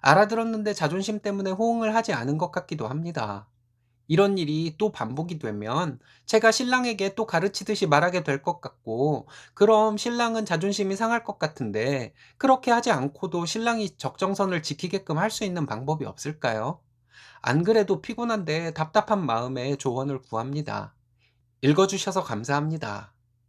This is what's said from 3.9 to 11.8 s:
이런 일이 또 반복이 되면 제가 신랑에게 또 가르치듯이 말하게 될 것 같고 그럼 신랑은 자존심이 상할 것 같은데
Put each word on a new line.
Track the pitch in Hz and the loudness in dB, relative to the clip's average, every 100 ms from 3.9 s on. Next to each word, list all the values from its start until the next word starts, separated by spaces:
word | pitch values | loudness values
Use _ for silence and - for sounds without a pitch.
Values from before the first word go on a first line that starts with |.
| _ - | _ 0
이런 | 160 202 196 | 4 4 2
일이 | 151 156 165 156 | 0 -2 -2 -2
또 | 214 | -2
반복이 | - 110 131 170 160 | -2 -6 -6 -6 -6
되면 | 113 104 104 135 175 123 _ _ - | -6 -6 -4 -2 -2 -6 _ _ 0
제가 | 220 226 | 4 4
신랑에게 | 220 247 254 247 214 196 196 | 4 2 0 0 -2 -2 -2
또 | 220 | -2
가르치듯이 | 170 196 - 196 208 175 | 0 0 -4 -4 0 4
말하게 | 147 175 180 | 4 4 0
될 | 165 180 | 0 -2
것 | - 170 | -2 -4
같고 | - _ - 117 143 139 - - - - | -6 _ -6 0 0 0 -6 -20 -6 4
그럼 | 208 214 220 208 | 6 6 4 0
신랑은 | 240 240 233 226 214 | -4 0 0 0 -2
자존심이 | 165 190 202 196 196 | 0 0 0 -2 0
상할 | 226 233 | 0 0
것 | - - | -2 -4
같은데 | 151 - 117 104 | -4 -4 -4 0